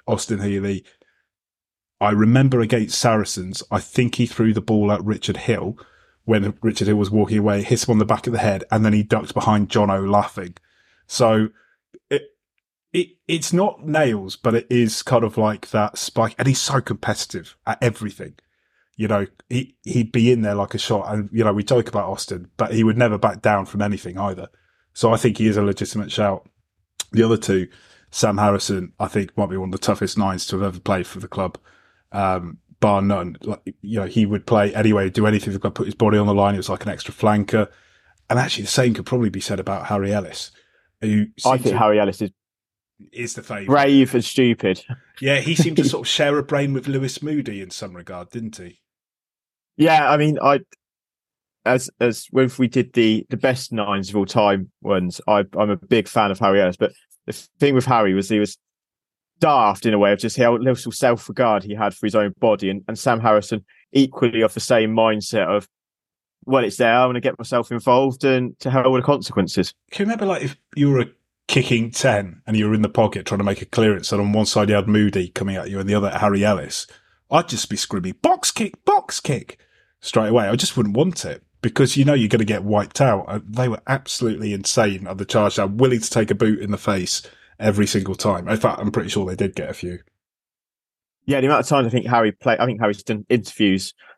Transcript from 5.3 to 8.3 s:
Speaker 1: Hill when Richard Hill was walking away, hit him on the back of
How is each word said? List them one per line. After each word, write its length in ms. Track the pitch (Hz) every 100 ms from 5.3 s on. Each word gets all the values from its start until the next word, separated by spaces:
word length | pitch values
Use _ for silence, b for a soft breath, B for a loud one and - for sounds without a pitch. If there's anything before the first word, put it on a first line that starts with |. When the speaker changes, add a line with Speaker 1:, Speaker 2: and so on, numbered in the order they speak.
| 95
Speaker 1:
Hill 400 | - 90 92 127 b b b b -
when 320 | 110 101 -
Richard 260 | 110 - 104
Hill 100 | 104
was 120 | 98
walking 280 | 107 98 110
away, 220 | 107 101
hit 260 | 101 117 -
him 60 |
on 60 | 107
the 60 | 104
back 220 | 110
of 60 | -